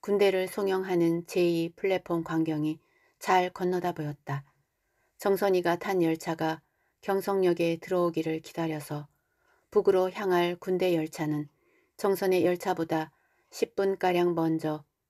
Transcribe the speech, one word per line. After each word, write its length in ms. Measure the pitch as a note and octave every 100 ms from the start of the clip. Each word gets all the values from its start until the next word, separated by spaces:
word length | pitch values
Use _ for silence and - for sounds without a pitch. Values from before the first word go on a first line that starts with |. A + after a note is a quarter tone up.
군대를 480 | - G3+ G3+ F#3+ F#3
송영하는 760 | - G3 F#3+ F#3+ F3+ E3+ E3+ E3+
제이 440 | F#3+ F3 E3+ E3 -
플랫폼 480 | G3 F#3 - E3+
광경이 560 | E3 E3 D#3+ D#3 D3+ D#3+ _ _ _ _
잘 320 | - F#3 F3+
건너다 420 | - F3+ F3+ F3
보였다. 520 | E3 D3+ C#3+ - C#3 - _ _ _ _ _ _ _
정선이가 580 | G#3 G3 G3+ F#3 F3 E3+
탄 260 | - F#3
열차가 600 | E3 D#3+ - D#3+ D#3+ D#3+ _ _ _ _
경성역에 760 | - G3 F#3+ G3 F#3 E3+ E3+ E3
들어오기를 600 | - F#3 F3 E3 D#3+ D#3+
기다려서 680 | D#3 - E3 D#3 D3 D3 D3 _ _ _ _ _ _
북으로 400 | - G3 F#3 F#3
향할 460 | F#3 G3+ F3 F3 F3
군대 380 | - F#3 F#3
열차는 540 | E3+ D#3 - D3+ D3+ D3 _ _ _ _ _
정선의 480 | G3+ F#3+ G3 F#3
열차보다 680 | E3+ F3+ F#3+ F3+ E3 D#3+ D#3 _ _ _ _
십 240 | - - -
분가량 580 | G3 F#3+ F#3 F3 F3
먼저 500 | E3+ E3 D#3+ D#3 D3+ - _ _